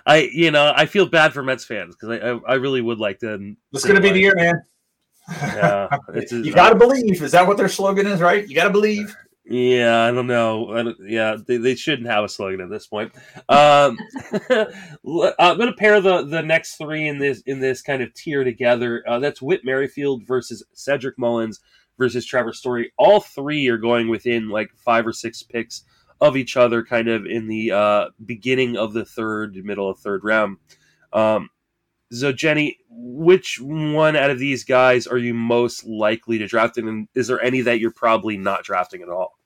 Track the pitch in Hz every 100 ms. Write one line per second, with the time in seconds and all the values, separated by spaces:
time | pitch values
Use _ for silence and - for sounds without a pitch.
0 | 143 156 143 139 165 147 147 143 156 208
1 | 180 165 156 147 131 127 - 104 87 -
2 | 107 117 113 117 117 131 135 127 117 113
3 | 107 98 113 104 101 104 _ 139 - 196
4 | 196 190 196 185 170 160 - _ _ _
5 | _ _ - - 107 104 101 101 95 101
6 | - 107 - 120 - 180 214 208 247 269
7 | 220 165 139 170 180 202 185 - 196 196
8 | 202 185 175 202 208 165 180 202 214 208
9 | 208 - _ _ - 123 123 123 117 113
10 | 117 123 123 120 113 110 101 113 117 110
11 | 98 113 110 110 107 123 123 123 - 139
12 | 117 107 101 - 98 95 90 - - 107
13 | 110 - - - - 139 147 143 143 113
14 | - 262 - 208 - 233 202 190 180 147
15 | - 165 - - 175 170 240 - 208 208
16 | 190 175 143 165 156 160 - - 156 156
17 | 151 143 139 123 131 135 131 127 - 131
18 | 117 - 165 143 127 117 120 120 120 117
19 | - 120 143 - 131 185 123 135 135 -
20 | 143 127 117 127 - 113 - - - 139
21 | 131 131 120 117 110 104 _ _ _ -
22 | 123 120 - 127 113 - 131 120 117 -
23 | 156 208 - - 143 151 131 113 117 120
24 | 113 110 123 117 110 104 104 _ 123 117
25 | 113 113 117 - - 117 113 - - _
26 | _ _ 147 131 120 127 120 117 113 120
27 | 113 113 92 113 110 110 110 98 104 104
28 | 87 - 110 113 120 131 123 110 110 110
29 | 98 - 110 107 107 95 101 101 98 95
30 | 104 95 104 110 101 95 _ _ _ _
31 | _ 107 110 107 71 _ _ _ _ _
32 | _ 120 139 127 156 151 147 - _ 117
33 | 123 131 165 185 - 117 135 156 151 151
34 | 156 151 139 127 139 127 - 127 127 123
35 | - 123 120 117 117 120 120 - 113 107
36 | 107 113 - 113 101 113 117 120 110 110
37 | 107 131 117 123 123 131 120 117 113 -
38 | 117 110 107 101 98 95 95 92 90 90
39 | 87 90 92 -